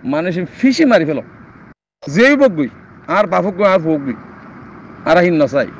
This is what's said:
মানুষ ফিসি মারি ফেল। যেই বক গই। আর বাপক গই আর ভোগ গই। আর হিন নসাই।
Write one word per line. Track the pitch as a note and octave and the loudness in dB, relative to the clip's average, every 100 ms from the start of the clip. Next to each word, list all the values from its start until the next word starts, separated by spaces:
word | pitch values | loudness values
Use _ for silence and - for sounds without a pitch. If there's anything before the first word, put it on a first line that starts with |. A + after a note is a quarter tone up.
মানুষ | B2 D3 F3 E3+ F3+ - | -4 -4 -4 -6 -8 -2
ফিসি | C4 C4 D#4 | 0 2 2
মারি | G#3+ D3+ | 2 0
ফেল। | C#3+ - - - - - - _ _ | -6 -10 -20 -20 -20 -20 -20 _ _
যেই | - D3 B3+ C#4+ | -6 2 2 4
বক | C4+ E3 | 2 0
গই। | B2+ - - - - | -6 -8 -20 -20 -4
আর | F3 G3+ | -2 0
বাপক | F#3 F3+ F3+ | -2 -4 0
গই | G3+ | 0
আর | F#3+ | 2
ভোগ | D#3+ D#3 C#3 | 0 -4 -4
গই। | A#2 - - - - - - - - - | -10 -14 -20 -20 -20 -20 -20 -20 -10 0
আর | E3 F3 | 2 4
হিন | E3 | 2
নসাই। | C#3 C3+ A2 | 0 0 -4